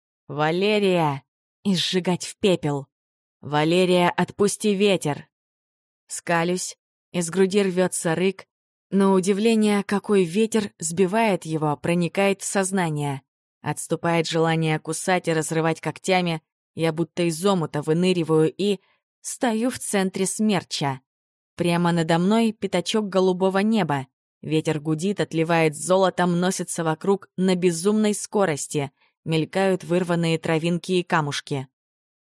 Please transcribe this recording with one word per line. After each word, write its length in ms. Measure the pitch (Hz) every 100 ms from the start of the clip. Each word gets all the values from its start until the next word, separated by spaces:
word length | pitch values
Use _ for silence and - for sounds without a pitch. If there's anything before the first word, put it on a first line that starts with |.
| _ _ -
«Валерия!» 960 | 143 156 175 202 214 202 175 156 139 - _ _ _
И 140 | 202 180
сжигать 500 | - 185 175 170 -
в 100 | -
пепел. 500 | 208 175 151 143 139 _ _ _ _ _
«Валерия, 680 | 135 147 156 175 185 180 175
отпусти 640 | - 175 - 202 - 214
ветер!» 540 | 190 208 185 151 143 - _ _ _ _ _ _ _ -
Скалюсь, 680 | - - 170 170 180 - - _ _ _
из 180 | 180 170
груди 320 | 170 190 202
рвётся 540 | 196 180 180 - 175 160
рык, 320 | 185 - - _ _ _ _
но 220 | 190 190
удивление, 720 | 190 185 196 226 220 214 202
какой 400 | 196 202 - 202
ветер 480 | 175 185 220 220 202 -
сбивает 640 | 165 170 185 214 226 180
его, 320 | 160 156 151 147
проникает 640 | 165 175 170 - 196 196
в 40 | -
сознание. 760 | 202 185 196 170 151 143 139 - _ _ _
Отступает 680 | - 151 - 160 165 170 160
желание 540 | 165 165 160 160 156
кусать 480 | - 160 - 180 170
и 40 |
разрывать 480 | 160 156 160 160 160
когтями, 600 | 156 - - 185 180 160 - _ _
я 180 | - 165
будто 300 | 160 165 -
из 240 | 170 160 196
омута 340 | 190 151 147
выныриваю 720 | 147 160 180 175 156 160 156
и... 280 | - 202 190 _ _ _ _
стою 500 | - - 254 220 247
в 80 | -
центре 480 | - 202 190 - 185
смерча. 760 | - 214 185 - - 143 131 _ _ _ _ _
Прямо 380 | - 175 170 175
надо 260 | 170 165 170
мной 320 | 180 226 226
пятачок 580 | 214 196 180 175 226 208
голубого 500 | 190 185 180 190 196
неба. 500 | 214 220 160 143 135 _ _ _ 147
Ветер 320 | 156 156 156
гудит, 400 | 151 156 190 196
отливает 580 | 160 160 160 165 160 151
золотом, 600 | - 185 185 180 175 175
носится 460 | 180 - 180 -
вокруг 440 | 165 156 190 196 - -
на 200 | 185 185
безумной 580 | 180 165 185 214 214
скорости. 760 | 202 - 214 190 156 - 151 139 - _ _
Мелькают 580 | - 165 151 190 190 185
вырванные 560 | 156 175 175 170 170 160
травинки 540 | - 160 170 175 -
и 100 | 185
камушки. 640 | 175 170 143 143 - 143 131 _ _ _ _ _